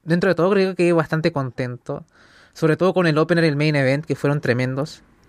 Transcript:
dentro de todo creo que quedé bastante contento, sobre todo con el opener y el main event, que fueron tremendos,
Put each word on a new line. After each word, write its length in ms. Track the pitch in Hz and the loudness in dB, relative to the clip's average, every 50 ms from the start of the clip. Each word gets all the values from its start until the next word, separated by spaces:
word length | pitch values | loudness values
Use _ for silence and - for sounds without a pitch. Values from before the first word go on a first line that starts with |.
| _ | _
dentro 240 | 151 170 180 196 190 | -2 -2 0 2 0
de 60 | 170 | 2
todo 160 | - 165 190 | 2 2 2
creo 200 | 208 196 190 190 | 2 2 2 0
que 60 | 180 | 0
quedé 160 | - 175 175 | 0 2 2
bastante 400 | 170 165 147 - 165 156 160 170 | 2 2 0 0 -4 -2 -2 -2
contento, 720 | 165 139 135 127 - - 127 123 123 123 - - 143 - 165 - _ _ _ _ _ - - _ | -2 -2 -6 -6 -6 -6 -6 -6 -8 -12 -12 -12 -12 -12 -14 -18 _ _ _ _ _ -20 -20 _
sobre 240 | _ - 165 156 156 | _ -2 0 0 2
todo 180 | 156 170 190 185 | 2 0 0 2
con 120 | 190 175 | 2 2
el 120 | 165 147 156 | 2 2 2
opener 260 | 160 160 175 170 165 | 2 2 2 2 2
y 40 | 160 | 2
el 80 | 143 | 2
main 180 | 143 151 156 151 | 0 0 2 2
event, 320 | 143 135 127 135 156 156 | 2 2 2 0 0 -2
que 80 | - 139 | -4 -6
fueron 260 | - - 143 147 151 | -2 -2 -2 -2 0
tremendos, 640 | - 131 117 123 127 127 131 135 147 - - - - _ _ _ _ | 0 0 0 0 -2 -2 -2 -4 -6 -6 -10 -18 -20 _ _ _ _